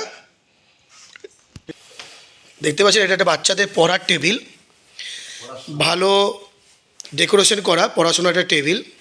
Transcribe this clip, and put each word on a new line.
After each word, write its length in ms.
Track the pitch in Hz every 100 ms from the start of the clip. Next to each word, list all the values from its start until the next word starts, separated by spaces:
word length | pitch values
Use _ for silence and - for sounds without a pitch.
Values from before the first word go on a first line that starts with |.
| 220 - _ _ _ _ _ _ _ - - - - _ _ - - - - - - - - - - -
দেখতে 200 | 151 147
পাচ্ছেন 200 | 202 208
এটা 120 | 185 185
একটা 120 | 180
বাচ্চাদের 360 | 151 - 190 196 -
পড়ার 260 | 165 185 -
টেবিল, 280 | 170 156 233 - - _ _ _ - - - - - - - - 147 151
ভালো 260 | 170 190 196 202 - - _ _ _ _ - - 143
ডেকোরেশন 440 | 170 202 185 208 196
করা 140 | 170 226 -
পড়াশোনার 360 | 170 165 180
একটা 140 | 175 175
টেবিল, 260 | 160 143 208 - -